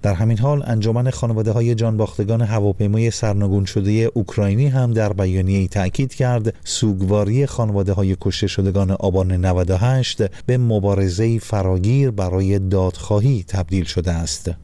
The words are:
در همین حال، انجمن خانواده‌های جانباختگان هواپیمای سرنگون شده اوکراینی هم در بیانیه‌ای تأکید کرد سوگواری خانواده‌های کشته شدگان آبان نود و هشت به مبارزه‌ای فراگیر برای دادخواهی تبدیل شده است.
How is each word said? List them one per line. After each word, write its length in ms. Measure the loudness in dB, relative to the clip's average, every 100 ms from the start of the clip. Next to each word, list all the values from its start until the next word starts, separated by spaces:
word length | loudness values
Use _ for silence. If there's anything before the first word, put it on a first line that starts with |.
در 120 | 0
همین 240 | 0 0 2
حال، 240 | 2 0 0
انجمن 440 | -2 0 0 0
خانواده‌های 640 | -2 -2 0 0 0 0
جانباختگان 680 | 0 0 0 -2 -2 -2 0
هواپیمای 680 | 0 0 0 0 0 2 0
سرنگون 540 | 0 -2 0 2 0
شده 460 | 0 -2 0 2 0
اوکراینی 520 | -2 -4 -2 0 2 2
هم 260 | 2 0
در 200 | 0 0
بیانیه‌ای 560 | 0 0 0 2 2 0
تأکید 460 | 0 -2 -2 -4
کرد 400 | -2 0 0 -2 -6
سوگواری 840 | -8 -2 0 0 0 0 2 0 0
خانواده‌های 720 | 0 -2 0 0 0 0 0
کشته 260 | -2 -2 -2
شدگان 440 | 0 0 2 0
آبان 420 | 0 0 2 2
نود 380 | 2 2 0 2
و 60 | 2
هشت 460 | 2 0 -2 -2 -4 -4 -2
به 120 | 0
مبارزه‌ای 800 | 2 2 2 2 0 0 0 0
فراگیر 720 | -2 -2 0 0 2 2 2
برای 480 | 0 -2 0 2 0
دادخواهی 840 | 2 2 0 -2 -2 2 2 0 -2
تبدیل 360 | -6 -2 -2
شده 280 | 0 -2 -2
است. 380 | -2 -4 -6 -8 -8